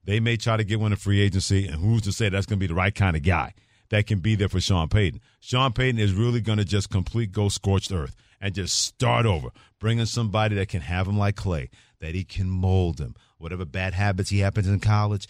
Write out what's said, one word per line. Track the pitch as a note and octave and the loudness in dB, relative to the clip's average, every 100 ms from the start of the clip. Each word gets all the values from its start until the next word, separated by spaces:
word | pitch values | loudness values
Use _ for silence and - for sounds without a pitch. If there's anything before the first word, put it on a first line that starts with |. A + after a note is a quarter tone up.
They | F#2+ G#2+ | -4 0
may | A2+ A#2 | 0 0
try | A#2+ A2 | 0 0
to | |
get | G2+ G#2+ | 0 0
one | G#2+ | 0
in | G2+ | 0
free | G2 G2+ | 2 4
agency, | G2+ F#2+ - G2 G2 | 4 2 2 0 0
and | D#2 | -2
who's | G2+ A2+ | 2 2
to | G2+ | 0
say | - G#2+ | -2 0
that's | F#2+ G2 | 0 -2
gonna | G2+ | -2
be | F#2 | 0
the | E2+ | 0
right | F#2+ | 0
kind | - G2 D#2+ | 2 2 2
of | |
guy | D2+ E2+ C2 - _ _ _ | 2 2 0 -10 _ _ _
that | G#2 G#2 | -2 0
can | G2+ | 0
be | G#2+ G#2+ | 2 2
there | G2 | 2
for | F#2 | 0
Sean | - F#2 D#2 | 0 0 2
Payton. | G#2+ F#2+ A#1+ - _ | 2 2 -2 -14 _
Sean | - B2+ C3+ | -6 -2 0
Payton | A#2 C3 A#2 | 0 0 2
is | G2+ | 2
really | F#2+ A#2+ A#2+ | 2 2 0
gonna | A2 G#2+ F#2 | 0 0 0
just | G2+ - | -2 0
complete | G2 F2 A2+ A2 | -2 -2 -4 -4
go | G2 G2+ | -2 -2
scorched | - G2 F#2+ - | 0 0 0 0
earth | F#2 C#2 - _ _ | -4 -6 -10 _ _
and | G2 | -6
just | F#2 F2 - | -4 -4 -2
start | - - A#2+ A#2+ A2+ | -4 -2 0 2 2
over, | E2+ A#1+ - _ _ | 0 -4 -14 _ _
bringing | A2 A#2 A2+ | -2 0 0
somebody | - A2+ G#2+ G#2+ G2+ | -2 0 2 0 0
that | G2 | -2
can | F2+ | -4
have | C#2+ F2 F#2+ | -4 -2 0
him | G#2 | 0
like | G2+ - | 0 -2
clay, | G2 D#2+ B1 - _ _ | -4 -4 -6 -14 _ _
that | D#2+ | -8
he | F#2 | -6
can | F2+ - F#2 | -6 -4 -2
mold | F#2 F#2 F#2+ F2 D#2+ | 0 2 4 2 -2
him. | C2 - _ _ | -8 -12 _ _
Whatever | E2 F2+ E2 | -10 -8 -6
bad | F#2 F#2 | -4 -2
habits | F#2 G#2 F#2+ G#2 | 0 0 0 0
he | G2+ | 0
happens | G2 G#2+ F#2+ | 0 0 2
in | G2+ | 2
college, | G#2+ G#2 G#2 G2+ | 2 2 2 -2